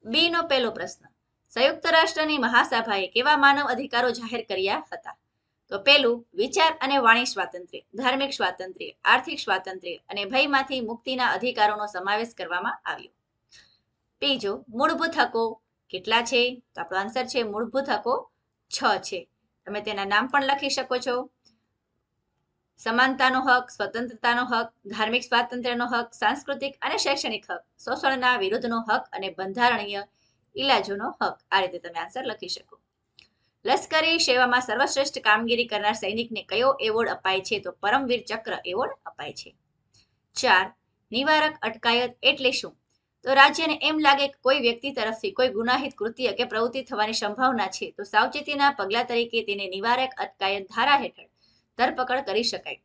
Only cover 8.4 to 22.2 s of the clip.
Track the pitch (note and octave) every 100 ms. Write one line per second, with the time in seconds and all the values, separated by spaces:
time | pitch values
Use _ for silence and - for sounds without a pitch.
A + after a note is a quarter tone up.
8.4 | F#3+ F#3 F#3 F3+ D#3+ - - A#3+ C4 D4
9.4 | - F#3 F#3+ F#3 F3+ E3+ _ G3+ G3+ C4
10.4 | D4 C4+ C4+ C4 A3 A#3 - B3+ B3 F#3
11.4 | B3 A3+ G#3 G#3 G#3 G3 F#3+ G#3 A#3 -
12.4 | F3 F3 G#3+ - - D3 - _ _ _
13.4 | _ - _ _ _ _ _ _ C#4+ C4+
14.4 | G3+ A#3 - A3+ D4+ E4 E4 D#4 B3 A#3
15.4 | A3+ A3+ _ _ _ F#3+ F#3 A3+ A#3 B3+
16.4 | B3 B3+ _ - F3+ F#3+ G3+ A#3+ B3 C4+
17.4 | A3+ G3+ A#3 C4 C#4 G#3+ A#3 C#4 - _
18.4 | _ _ _ - A3 F#3+ - - - _
19.4 | _ _ - G#3 G#3+ G3+ G3 G#3 B3 C#4+
20.4 | C4+ C#4 C#4 - B3+ B3+ - B3 B3+ _
21.4 | _ _ _ _ _ _ _ _